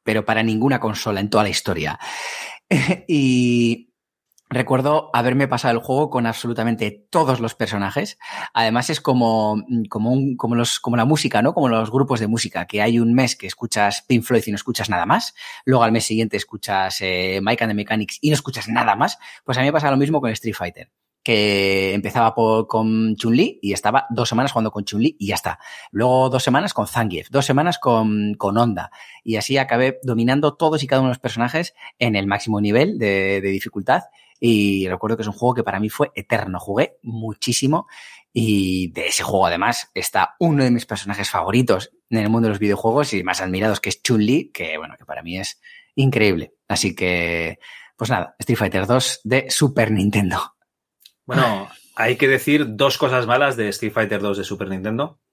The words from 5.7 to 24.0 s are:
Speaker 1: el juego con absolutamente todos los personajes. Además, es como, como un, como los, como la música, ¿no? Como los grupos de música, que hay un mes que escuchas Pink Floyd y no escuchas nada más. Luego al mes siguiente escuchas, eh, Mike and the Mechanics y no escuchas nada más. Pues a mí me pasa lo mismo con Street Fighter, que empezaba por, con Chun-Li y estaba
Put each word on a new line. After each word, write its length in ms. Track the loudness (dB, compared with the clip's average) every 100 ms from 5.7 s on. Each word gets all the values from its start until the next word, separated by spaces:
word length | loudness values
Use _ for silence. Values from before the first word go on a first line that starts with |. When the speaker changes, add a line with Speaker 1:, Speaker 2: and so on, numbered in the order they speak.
Speaker 1:
el 60 | -2
juego 320 | 0 0 0
con 160 | 0 -2
absolutamente 800 | -4 -6 -2 -2 -2 -4 -6 _
todos 300 | 0 2 0
los 160 | -2 -4
personajes. 600 | -4 -2 -4 -4 -6 -12 -14 -12 -6
Además, 380 | 0 0 0 -2
es 100 | -2
como, 600 | 0 2 4 2 0 -2 -2 -2 -2
como 240 | -2 0
un, 240 | 0 0 -2
como 180 | 0 0
los, 240 | 0 -2
como 160 | -2 2
la 80 |
música, 380 | 2 2 2 2
¿no? 120 | 2
Como 140 | 2 2
los 240 | 2 0
grupos 280 | 0 0 0
de 80 | 0
música, 400 | -2 -2 -6 -6
que 140 | -2
hay 180 | 2 4
un 140 | 4 4
mes 200 | 2 -2
que 120 | -10
escuchas 580 | -10 -6 0 0 0 _
Pink 160 | 0
Floyd 200 | 2 0 0
y 60 |
no 40 | -6
escuchas 320 | -4 -6 -2
nada 200 | -2 2
más. 260 | 0 0 -12 -18 -8 0
Luego 180 | 4
al 80 | 4
mes 140 | 2 0
siguiente 320 | -2 0 -4
escuchas, 640 | -6 -12 -4 -2 -2 -2
eh, 380 | -2 -2 -2 -2
Mike 220 | 0 0
and 80 | 0
the 40 | -2
Mechanics 440 | -2 -2 -4 -2
y 80 | 0
no 60 | 0
escuchas 340 | -2 -10 -2
nada 260 | 0 0 2
más. 220 | 0 -2 -16 -16
Pues 140 | -4 0
a 40 |
mí 60 | 0
me 60 |
pasa 180 | 2 2
lo 60 | 2
mismo 240 | 2 0
con 80 | -2
Street 260 | -4 -6 -6
Fighter, 360 | -8 -10 -20 _ _ _
que 720 | 0 2 4 2 2 2 0 -2
empezaba 400 | -2 2 2 4
por, 320 | 2 2 0
con 480 | -2 0 2 0 0
Chun-Li 440 | 2 2 2 -2
y 100 | -6
estaba 320 | -2 0 0